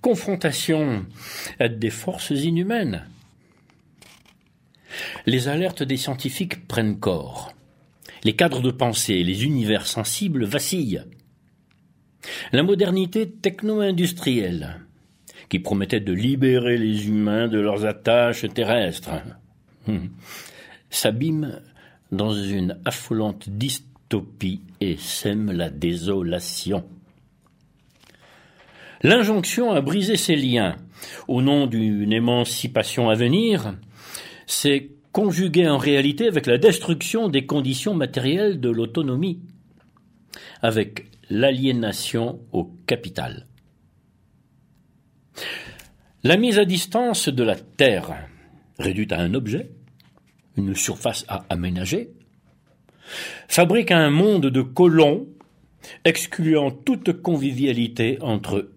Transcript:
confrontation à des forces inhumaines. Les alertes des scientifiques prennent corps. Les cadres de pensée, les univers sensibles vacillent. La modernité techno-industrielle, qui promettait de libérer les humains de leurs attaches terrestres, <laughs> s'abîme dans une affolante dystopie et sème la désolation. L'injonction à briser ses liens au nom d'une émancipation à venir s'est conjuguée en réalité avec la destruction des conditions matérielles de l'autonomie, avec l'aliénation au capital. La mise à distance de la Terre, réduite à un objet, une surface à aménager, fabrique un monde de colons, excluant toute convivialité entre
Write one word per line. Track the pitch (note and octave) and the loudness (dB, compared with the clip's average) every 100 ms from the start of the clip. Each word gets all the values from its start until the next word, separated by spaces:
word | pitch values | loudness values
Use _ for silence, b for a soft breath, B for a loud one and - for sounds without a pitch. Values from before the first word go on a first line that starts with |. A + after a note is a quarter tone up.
confrontation | B3 A3+ - F#3 E3+ C3+ - D#3 D3+ A2 F#2 B B B B B | 2 0 -2 -2 -2 -2 0 0 0 -2 -6 B B B B B
à | A#2+ | -2
des | A#2 A2 | 0 -4
forces | - - F3+ - | -4 -8 -8 -4
inhumaines. | C#3+ D#3 E3 F#3 A#3 F3 F2 - - _ _ _ _ _ _ _ _ - - _ _ _ _ _ _ B B B B - | -2 0 0 0 -2 -2 -4 -10 -20 _ _ _ _ _ _ _ _ -20 -20 _ _ _ _ _ _ B B B B 0
Les | B2 B2 | 0 0
alertes | D3 F#3 F3+ | -2 -2 -4
des | C3+ C3 | -4 -4
scientifiques | C3+ C3 C#3 - F3+ - - | -4 -4 -6 -4 -6 -8 -6
prennent | - A2 G2+ | -2 0 0
corps. | - F2 C#2 - - - _ _ _ _ B B | -2 -2 -6 -14 -16 -20 _ _ _ _ B B
Les | G#2+ | -2
cadres | G#2+ E3+ C3 | 2 2 2
de | B2+ | -2
pensée, | B2 B2 A2 - F#2+ | 0 0 0 -2 0
les | F2 F#2 | 0 0
univers | C3 C#3+ G#2+ G#2+ - | 0 0 0 0 -2
sensibles | - G#2+ - G3+ C#3+ | -6 -4 -4 -2 -2
vacillent. | G#2+ C#3+ - F#3+ C3 E2 - - _ _ _ _ _ _ _ _ _ _ B B B | -2 -2 -2 -4 -2 -4 -8 -20 _ _ _ _ _ _ _ _ _ _ B B B
La | B2+ | 2
modernité | E3+ G3 G3 F#3 F#3 G#3+ A3 | 2 2 2 2 0 -2 -4
techno-industrielle, | - G3 F#3+ G#3 G#3+ G3+ F3+ F3 - - B2 F#2+ E2+ C#2+ E2 - _ B B B B B | -2 -4 -4 -4 0 0 0 0 -2 0 0 0 -4 -8 -14 -20 _ B B B B B
qui | - | -4
promettait | - G2+ G2 A#2 | -2 -2 0 -2
de | G2+ | -2
libérer | F#2 A#2 C3+ C3 B2+ B2 A#2+ | -2 0 2 4 2 2 0
les | A2 G#2+ G#2 | 0 -2 0
humains | G#2+ G#2 G#2+ A#2 | 0 0 0 0
de | A2 | 0
leurs | G#2 G2+ | 0 0
attaches | G#2+ G#2 - A#2 A#2+ A#2 A2 | -2 -2 2 4 4 0 -6
terrestres, | - G#2+ A#2 F#2+ E2 - E2 - - _ _ _ _ - | -4 0 0 0 -4 -8 -10 -10 -18 _ _ _ _ -6
<laughs> | G#2 - B B B B B B B _ | -4 -6 B B B B B B B _
s'abîme | - A#2+ A2 D#3 D#3 D3 F#2+ - _ b b _ | -2 0 0 -2 -2 -4 -8 -18 _ b b _
dans | F#2+ G#2 | -2 -2
une | G#2 G2 G2 F2+ F2+ | -2 -4 -2 -4 -4
affolante | F2+ - - A2 G#2+ G2+ - | -6 -6 -6 -2 -2 -6 -10
dystopie | G2+ C3+ B2+ - - _ A2 F2 - F#2+ F#2 - - | -6 -4 -6 -12 -20 _ -6 -6 -8 -6 -6 -12 -6
et | G2+ D#2+ | -4 -4
sème | - - G#2+ G#2 G#2+ | -6 -6 -4 -2 -2
la | F2+ E2+ | -4 -6
désolation. | C#2+ E2+ F2 E2+ G2 F2+ F2+ F2 - - G3 - - _ _ _ _ _ _ _ _ _ _ B B B B B B B B B B | -4 -4 -4 -2 -2 -2 -4 -6 -10 -6 -6 -6 -20 _ _ _ _ _ _ _ _ _ _ B B B B B B B B B B
L'injonction | B2 A3+ G#3 G#3+ E3+ - A#3+ | 6 6 6 2 0 0 2
à | F3+ | 2
briser | C3+ F#3 G3 A3 | 2 0 2 0
ses | - D#3 | 2 2
liens | C3 A#2+ F#2+ - - B B B B | 4 2 2 -2 -12 B B B B
au | B2+ | 2
nom | C3+ C#3+ C3+ | 4 4 2
d'une | A2+ A2 G#2 G#2 | 0 0 0 2
émancipation | A2 A#2 B2 A#2+ - - - G#2+ - A#2 | 2 4 2 2 -2 -2 0 0 0 2
à | |
venir | A2 A#2+ E3 A3+ G3 G#2+ F#2+ - B B B B B B | 4 4 4 2 0 -2 -10 -14 B B B B B B
s'est | - C#3+ C#3 C3+ - _ | -2 2 2 -2 -20 _
conjuguée | - G#3 E3 F#3 E3 E3+ | 0 0 2 2 4 4
en | C#3 | 4
réalité | B2 C#3 C#3 C#3+ A3+ | 4 4 4 2 2
avec | E3 B2+ | 2 2
la | A#2+ | 6
destruction | G#3 F3+ - D#3+ - A3 A3 | 6 4 0 -2 -2 -2 0
des | C#3 C3 | 0 0
conditions | D3 C3 C3 - | -2 0 -2 -2
matérielles | F#3 C3 C3 B2+ E3+ G#3 F3 | 0 -2 -2 0 2 0 0
de | B2 | 0
l'autonomie, | A2+ A#2 C#3+ D3 B2+ F#3+ F3 - - _ _ _ _ _ _ _ B B B | 0 -2 -2 -2 0 -2 -4 -12 -20 _ _ _ _ _ _ _ B B B
avec | A#2 A2 G#2 - - - _ | 0 0 -2 -6 -18 -20 _
l'aliénation | G#2 C3+ C3 C3+ B2 A2 F#2+ - A#2 A#2 - - | 2 2 2 0 0 -2 -4 -4 -2 -4 -6 -6
au | - E2+ - - | -4 -4 -8 -4
capital. | A#2+ - - B2+ A#2 - _ _ _ _ _ _ _ _ _ _ _ _ _ _ _ _ _ _ - B B B B B B B _ | -4 -4 -10 -10 -10 -18 _ _ _ _ _ _ _ _ _ _ _ _ _ _ _ _ _ _ -14 B B B B B B B _
La | B2 F3+ | 4 4
mise | B3 G#3 | 6 4
à | |
distance | G3+ F3+ - A3 B3 G#3+ - | 4 2 0 0 0 0 0
de | B2+ | 2
la | A#2 F#2 | 2 0
Terre, | - _ C#3 G2 E2+ D2 D2 b b b b _ | -4 _ 4 4 -2 -12 -14 b b b b _
réduite | - F#2+ G#2+ | -4 -2 -2
à | E2 | 0
un | F2 | 0
objet, | A#2+ A2+ B2 - - - _ _ _ _ _ _ - | 0 -2 -6 -6 -18 -20 _ _ _ _ _ _ -4
une | G2 | -2
surface | F#2+ - G#2 B2 G#2+ - | -2 -4 -2 -4 -4 -8
à | G2 - | -10 -4
aménager, | E2+ F2 F2+ F#2 F3 A#3 - _ _ _ _ _ _ _ B B B B B B | -4 -2 -4 -2 -4 -6 -16 _ _ _ _ _ _ _ B B B B B B
fabrique | - F3 G#3+ G3 | 4 6 4 4
un | F3 D#3 | 4 6
monde | D3 G3+ G3+ C#3 | 6 6 4 4
de | C3 | 2
colons, | B2+ - F3+ D#3+ D3+ D#3 - - - _ _ _ B B | 0 6 6 8 6 6 -4 -18 -20 _ _ _ B B
excluant | - D#3+ - - D#3+ D#3 C#3 | 0 0 -4 -2 2 4 2
toute | C3 - B3+ - F3 | -2 -2 -2 0 -2
convivialité | - D#3+ C3+ B2 C#3 A#2+ A#2 A#2 A2 G#2 | 0 0 0 0 0 2 -2 0 -2 0
entre | D3 G#2+ F2+ G2+ - | -2 -4 -2 -4 -4